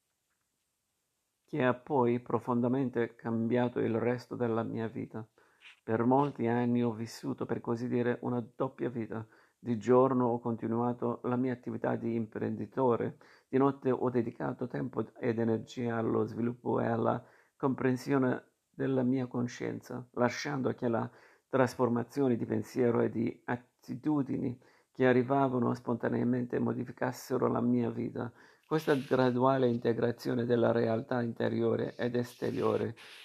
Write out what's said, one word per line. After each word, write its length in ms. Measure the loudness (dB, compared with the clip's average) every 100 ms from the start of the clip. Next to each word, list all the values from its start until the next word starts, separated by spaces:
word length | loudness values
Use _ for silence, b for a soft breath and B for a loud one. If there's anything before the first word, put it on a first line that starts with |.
| _ _ _ _ _ _ _ _ _ _ _ _ _ _
che 200 | _ 2
ha 100 | 2
poi 460 | 2 0 2 4 2
profondamente 960 | -2 -4 0 0 0 0 0 -2 -4 -4
cambiato 640 | -4 -2 0 2 0 0
il 180 | -2 0
resto 380 | 0 -2 -6 -4
della 260 | -2 -2
mia 240 | -4 -6 -6
vita. 400 | -8 -10 -10 -14 B B B B B
Per 220 | -4 0
molti 420 | 4 2 2 -2 0
anni 360 | 0 2 2
ho 100 | 0
vissuto, 540 | -2 -8 -8 -10 -8 -6
per 140 | -4
così 280 | -4 -4 -2
dire, 300 | 0 0 -2
una 260 | -2 -4 -6
doppia 360 | -6 -6 -4 -6
vita. 360 | -4 -6 -8 -10 b b b
Di 200 | -4 -2
giorno 480 | 6 6 8 4 2
ho 100 | 2
continuato 800 | -2 -4 -2 0 0 -2 -2 -2
la 120 | -2 0
mia 160 | 0
attività 440 | -2 -6 -4 -2 -2
di 180 | -2
imprenditore, 1040 | -2 -4 -4 -4 -4 -6 0 2 2 -2 -6 B B B
di 80 | 4
notte 340 | 4 2 0
ho 200 | 0 2
dedicato 560 | 0 -2 -4 -6 -4 -6
tempo 380 | -4 -4 -4 -6 -4
ed 200 | -2 0
energia 580 | 0 0 -4 -6 -4 -2
allo 280 | 0 0 0
sviluppo 520 | -2 -4 -4 -2 0
e 60 | 0
alla 380 | 2 0 0 b b b _
comprensione 920 | -2 0 0 0 0 2 2 0 -6 _ _
della 340 | -6 -2 0
mia 240 | 2 0 -2
coscienza, 800 | -4 -6 -6 -8 -8 -10 -12 -8
lasciando 640 | 0 0 0 -6 -2 -2
che 140 | -2 -2
la 220 | -2 -4 B B B _
trasformazione 880 | 2 2 2 0 2 -2 0 2 2
di 80 |
pensiero 560 | 0 -2 -2 0 2 2
e 80 | 0
di 340 | 0 -4 -4 -6
attitudini 1120 | -8 -8 _ -12 -6 -2 -2 -2 -4 -4 -6 b b b
che 140 | 2 6
arrivavano 640 | 6 4 2 2 2 0
spontaneamente 840 | -2 -2 -2 0 0 0 0 -2 -2
modificassero 920 | 0 -2 -6 -4 -6 -6 -4 0 2
la 140 | 2
mia 280 | 2 2 0
vita. 400 | -2 -6 -6 -8 B B B _
Questa 280 | -2 2
graduale 720 | 0 2 2 4 4 4 4 2
integrazione 760 | 2 0 2 0 -2 -2 -2
della 280 | 2 4 4
realtà 500 | 4 2 0 -2 -2
interiore 760 | -2 -2 -2 0 0 0 -2 -4
ed 180 | -2
esteriore 800 | -2 -4 -6 -4 0 0 0 -2 -6 B B